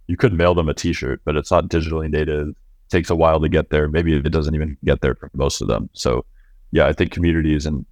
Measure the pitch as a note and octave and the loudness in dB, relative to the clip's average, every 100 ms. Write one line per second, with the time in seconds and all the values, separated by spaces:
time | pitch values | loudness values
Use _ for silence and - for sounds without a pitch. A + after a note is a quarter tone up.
0 | - F2 B2 E2+ F2 E2+ D#2 D2 E2+ D#2+ | -8 0 0 4 2 2 0 -2 -4 -4
1 | C2 C2 - D2+ - F2 - E2 D#2 D#2+ | -6 -6 -4 -4 0 0 2 -2 -2 -4
2 | D#2 D2+ D2+ D2+ D2 - - _ - F2+ | -2 -2 -2 -2 -4 -10 -18 _ -2 -2
3 | - E2+ D#2+ D#2+ D#2 D#2+ D2+ D2+ D2+ D#2+ | 0 2 4 4 2 0 0 0 0 0
4 | E2 D2+ D2 D#2 D2+ D#2 D2+ C#2 D2 C#2 | 2 0 0 0 0 -2 -4 -4 -2 0
5 | C#2+ B1+ - C#2 C#2 - - A1 - - | 0 -2 -8 -4 -2 -2 -2 -2 -4 -4
6 | - A#1+ - - - - - D#2+ C#2+ D#2 | -2 -2 -4 -16 -20 -20 -2 2 2 2
7 | F2+ - E2+ E2 D#2 D2+ D#2 C#2+ - | -2 0 0 2 2 0 -2 -6 -6